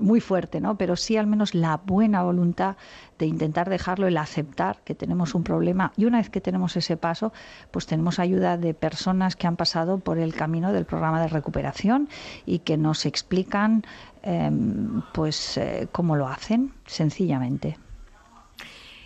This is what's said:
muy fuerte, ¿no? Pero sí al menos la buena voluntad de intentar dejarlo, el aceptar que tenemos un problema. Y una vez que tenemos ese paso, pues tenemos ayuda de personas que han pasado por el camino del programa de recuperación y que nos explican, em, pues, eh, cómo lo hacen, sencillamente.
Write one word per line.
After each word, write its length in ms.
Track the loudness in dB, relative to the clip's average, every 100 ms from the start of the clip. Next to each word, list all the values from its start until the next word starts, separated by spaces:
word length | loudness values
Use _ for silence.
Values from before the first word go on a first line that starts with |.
muy 200 | 4 4
fuerte, 400 | 4 0 -2 -2
¿no? 160 | -2 0
Pero 200 | 0 0
sí 200 | 0 0
al 100 | 2
menos 280 | 2 2
la 240 | 2 2 0
buena 460 | 0 4 4 4
voluntad 520 | 2 4 2 2 -2 -4 -12 -20 -14 -2
de 80 | 0
intentar 420 | 0 0 0 0
dejarlo, 380 | 0 -2 0 2
el 100 | 2
aceptar 640 | 0 -4 -4 -2 -2 -4
que 100 | -8
tenemos 400 | -6 -2 0 0
un 80 | 0
problema. 500 | 0 2 2 2 0 2
Y 80 |
una 140 | 2 4
vez 120 | 0
que 100 | -4
tenemos 360 | -2 0 0 0
ese 200 | -2 0
paso, 360 | -2 -2 -4 -6 -18 -20 -10
pues 160 | -6 -2
tenemos 320 | 0 0 2
ayuda 380 | 2 2 2 2
de 180 | 0
personas 600 | 0 -4 -2 0 2 0 0
que 100 | 0
han 100 | 0
pasado 420 | 0 0 0 0
por 200 | 0 0
el 160 | 0
camino 380 | -2 -2 0 0
del 120 | 0
programa 360 | 0 -2 0 2
de 80 | 0
recuperación 800 | -2 -2 -4 -4 0 2 2 0 -6 -16 -10 -4
y 140 | -2
que 160 | 0 2
nos 300 | 2 0 -2
explican, 760 | -4 -2 -2 0 2 2 2 0 -10 -20 -10
em, 800 | -4 0 0 0 0 -2 -2 -4 -4
pues, 460 | -2 -2 -2 -4 -4
eh, 300 | -4 -4 -4
cómo 260 | -2 0 0
lo 120 | -2
hacen, 440 | -4 -2 0 0 -6 -10
sencillamente. 880 | -2 -2 0 0 0 0 -2 -4 -8 -12 -20 -20 -20 -20 -20 -20 -20 -20 -20 -20 -20